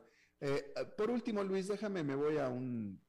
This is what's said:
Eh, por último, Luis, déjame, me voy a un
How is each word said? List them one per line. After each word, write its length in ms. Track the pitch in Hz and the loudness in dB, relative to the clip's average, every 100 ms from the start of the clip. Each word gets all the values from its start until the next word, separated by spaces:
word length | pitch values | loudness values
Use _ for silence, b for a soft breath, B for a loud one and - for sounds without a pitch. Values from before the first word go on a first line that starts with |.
| B B B _ | B B B _
Eh, 340 | 143 139 - - 135 | -2 0 -2 -6 -6
por 160 | - 214 | -2 0
último, 320 | 240 240 202 | 2 0 0
Luis, 260 | 196 190 185 | 0 0 0
déjame, 360 | 196 208 190 | -2 0 0
me 100 | 147 | 0
voy 220 | 139 147 156 | 2 4 4
a 140 | 131 | 2
un 500 | 123 127 120 104 92 | 0 0 -2 -2 -6